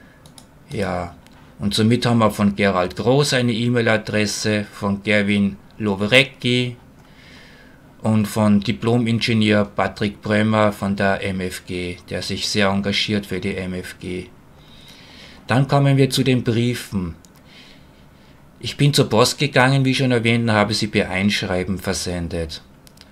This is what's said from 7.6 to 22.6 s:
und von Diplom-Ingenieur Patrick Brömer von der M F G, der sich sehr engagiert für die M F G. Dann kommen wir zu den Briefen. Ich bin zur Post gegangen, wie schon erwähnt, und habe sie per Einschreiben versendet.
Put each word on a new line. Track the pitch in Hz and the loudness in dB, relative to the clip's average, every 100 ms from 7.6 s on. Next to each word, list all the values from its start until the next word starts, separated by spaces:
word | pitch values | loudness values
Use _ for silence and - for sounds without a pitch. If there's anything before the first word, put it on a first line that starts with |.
| - - - - | -20 -20 -20 -8
und | 113 110 104 | 0 2 0
von | 113 104 104 | 0 4 4
Diplom-Ingenieur | 101 104 113 120 113 113 - 113 107 104 104 | 2 -2 0 2 2 0 0 2 4 2 0
Patrick | - 98 - 104 - | -2 -4 -2 -6 -6
Brömer | 104 104 110 110 107 | -2 0 2 2 2
von | 101 101 101 | 0 -4 0
der | 98 95 | 0 0
M | 98 95 | -4 -4
F | 92 - - | -6 -8 -10
G, | 90 90 85 - | -8 -6 -10 -10
der | 95 | -8
sich | 90 98 - | -6 -6 -4
sehr | 107 98 | 0 2
engagiert | 98 101 101 - 104 98 | 2 0 -2 -2 -4 -4
für | 92 | -6
die | 98 92 | -6 -6
M | 92 90 | -6 -8
F | - - | -10 -12
G. | 92 90 90 - - - - - - - - - - - - | -10 -10 -10 -20 -20 -20 -20 -20 -20 -20 -20 -20 -20 -20 -2
Dann | 113 139 | 0 2
kommen | 143 139 135 | 2 4 4
wir | 135 | 4
zu | 135 | 2
den | 131 123 | 2 2
Briefen. | 123 113 120 120 - 104 85 - - - - - - - - - - - - - - - | 2 0 0 -4 -6 -6 -6 -10 -20 -20 -20 -20 -20 -20 -20 -20 -20 -20 -20 -20 -20 -14
Ich | 113 - | -14 0
bin | 143 | 2
zur | 143 - | 4 2
Post | 107 - - | 4 2 2
gegangen, | 143 143 131 139 131 | -2 2 2 4 2
wie | |
schon | 131 131 | 0 0
erwähnt, | 120 113 117 117 | 2 2 0 2
und | 107 | 2
habe | 104 | 2
sie | 107 110 | 0 -2
per | 110 95 | 0 0
Einschreiben | 92 101 104 98 90 92 92 | 0 0 0 -2 -4 -2 -4
versendet. | - 90 90 87 82 85 82 - | -4 -4 -4 -6 -6 -6 -6 -10